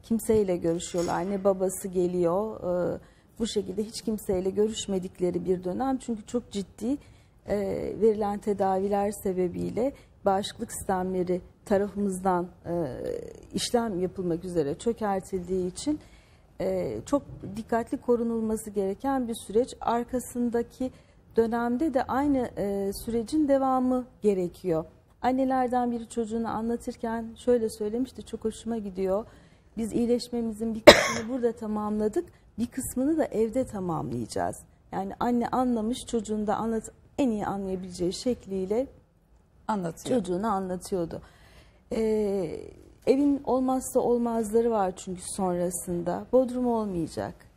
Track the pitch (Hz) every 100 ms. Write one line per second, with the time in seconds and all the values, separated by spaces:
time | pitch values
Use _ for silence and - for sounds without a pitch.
0 | - 226 - 220 196 175 170 170 - 180
1 | 175 170 180 196 196 190 185 190 196 185
2 | 175 180 170 180 220 220 180 180 170 165
3 | - - _ - 220 208 190 190 214 -
4 | - 214 - 185 185 196 214 220 - 190
5 | 185 - 180 175 175 185 180 190 262 262
6 | 247 220 208 247 240 202 190 - 220 285
7 | - - - - - 208 196 - - -
8 | 220 208 202 208 - 196 190 190 196 202
9 | 202 208 208 185 180 175 175 185 254 -
10 | - - 202 190 208 - 233 - - 190
11 | 185 185 180 180 - - - 196 202 202
12 | 202 185 190 180 180 - 170 170 151 123
13 | - 50 - - - - - 240 233 180
14 | 180 - 180 165 180 175 139 156 - 226
15 | 214 190 185 190 175 185 185 185 - 302
16 | - - - - - - 185 185 170 110
17 | - 285 - - - 202 220 226 233 269
18 | - 240 233 226 220 220 214 202 190 196
19 | 269 269 240 226 - 202 254 - - 233
20 | 240 254 240 247 240 233 233 - 254 -
21 | - - - - 226 233 240 247 320 254
22 | - 240 294 269 240 - 202 196 196 196
23 | - 226 214 311 294 277 262 262 254 254
24 | 247 - 208 190 180 - 185 160 - -
25 | _ _ 240 262 262 262 254 247 240 240
26 | 226 - 220 226 226 - 226 233 - 233
27 | 226 226 226 226 - 247 220 220 208 226
28 | 262 - - 220 220 214 220 233 202 185
29 | 190 190 233 - - - - - 226 -
30 | 240 240 - 240 226 208 226 220 - -
31 | - 233 226 262 233 226 220 214 208 214
32 | 214 214 349 - - - 240 - 247 -
33 | 269 320 262 208 226 226 254 208 180 156
34 | 143 120 110 - 87 - - _ _ 185
35 | 196 - 240 240 233 240 254 233 214 254
36 | - 233 208 214 208 208 226 220 - -
37 | - - 269 214 190 202 196 185 185 180
38 | 180 190 254 233 - 190 185 214 269 -
39 | _ _ _ - _ _ - 214 170 165
40 | - 247 180 180 220 196 190 180 - 190
41 | 170 185 - - - - - - _ -
42 | 220 214 208 196 160 - 50 - 50 -
43 | - 269 285 277 - 254 262 262 254 254
44 | - 240 233 226 214 220 233 226 185 185
45 | - 180 - - 190 175 175 180 - 175
46 | 170 180 208 247 262 247 247 226 214 180
47 | 156 - 104 143 -